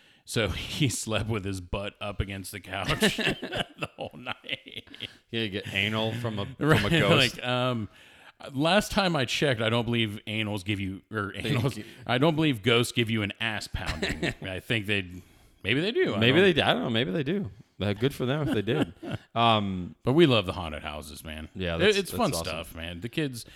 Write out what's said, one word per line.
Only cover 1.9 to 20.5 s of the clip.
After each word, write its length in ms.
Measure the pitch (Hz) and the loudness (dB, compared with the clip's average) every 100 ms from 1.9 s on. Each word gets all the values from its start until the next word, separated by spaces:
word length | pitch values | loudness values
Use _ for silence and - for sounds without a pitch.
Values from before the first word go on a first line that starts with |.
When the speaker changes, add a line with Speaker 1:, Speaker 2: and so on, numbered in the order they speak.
| - | -8
Speaker 1:
up 180 | 107 101 | -6 -4
against 300 | 101 98 92 | -6 -6 -10
the 80 | 104 | -12
couch 560 | - 95 95 151 208 - | -8 -4 -2 2 2 2
<laughs> 0 | |
the 720 | 190 - - 339 - - - - | -2 -2 -6 -6 -8 -8 -12 -8
whole 200 | - - | -12 -10
night. 680 | 123 - - - - - - - - - _ | -12 -12 -10 -10 -10 -16 -16 -14 -16 -16 _
Speaker 2:
Yeah, 100 | 113 | -4
you 60 | 110 | -4
get 220 | 98 - | -4 -2
anal 400 | 101 101 110 110 | 0 2 0 -2
from 240 | 117 120 104 | -2 -4 -4
a, 60 | 101 | -6
Speaker 1:
<laughs> 60 | 131 | -2
Right, 220 | 147 160 | 4 4
Speaker 2:
from 120 | 202 | 4
a 80 | 165 | 4
ghost. 360 | - 151 123 - | 6 6 4 0
Speaker 1:
like, 80 | 123 | -2
um, 420 | 123 127 120 104 - - - - - - | 0 0 -2 -6 -10 -20 -20 -20 -18 -10
last 400 | 131 160 196 - | 0 4 4 4
time 240 | 214 190 160 | 2 2 2
I 80 | |
checked, 360 | 123 - 147 113 | 0 2 2 2
I 80 | 113 | 2
don't 160 | 117 | 2
believe 360 | 113 120 110 104 - | 2 2 0 -2 -6
anals 380 | 107 104 104 | -4 -2 -4
give 160 | 92 101 | -2 -2
you, 220 | 98 95 - | -2 -6 -8
or 200 | 107 104 | -6 -4
Speaker 2:
They 160 | 101 113 | -4 -2
Speaker 1:
anals, 240 | 135 131 | 0 0
Speaker 2:
gi- 100 | 107 - - - | -2 -10 -10 -2
Speaker 1:
I 120 | 123 | 2
don't 160 | 160 151 | 4 4
believe 260 | 156 117 | 2 2
ghosts 300 | 98 117 120 | 4 4 4
give 180 | - 110 | 2 0
you 120 | 110 | 0
an 100 | 101 - | -2 -4
ass 280 | 113 104 - | -4 -4 -6
pounding. 600 | - 80 78 170 - 160 - | -6 -4 -4 -4 -2 -4 -4
Speaker 2:
<laughs> 40 | |
Speaker 1:
I 180 | 95 92 | -8 -8
think 260 | - 117 101 | -2 -2 0
they, 200 | 101 90 92 - - - _ | -2 -2 -10 -16 -20 -20 _
maybe 180 | 95 131 | 0 0
they 120 | 190 | 2
do. 220 | 320 349 | 0 0
I 40 | 107 | 4
Speaker 2:
Maybe 180 | 117 151 | 6 6
Speaker 1:
don't 60 | |
Speaker 2:
they 80 | 196 | 6
d-, 100 | 147 | 6
I 100 | 101 | 4
don't 100 | - | 2
know. 60 | - | 2
Maybe 200 | 113 147 | 0 0
they 120 | 180 | 0
do. 260 | 135 202 170 - - - | 0 -2 -4 -8 -18 -4
Uh, 120 | 98 | -2
good 220 | 101 139 | 0 0
for 100 | - 123 | 0 -2
them 220 | 147 151 | 0 0
if 60 | |
they 80 | 226 | 0
did. 300 | 98 147 - - | 0 0 -2 -4
Speaker 1:
<laughs> 160 | - - - | -8 -8 -6
Speaker 2:
Um, 640 | 117 117 107 101 92 87 - | 2 4 4 2 -2 -6 -4
Speaker 1:
But 80 | 120 | 2
we 140 | 147 165 | 6 6
love 200 | 113 | 6
the 60 | 90 | 2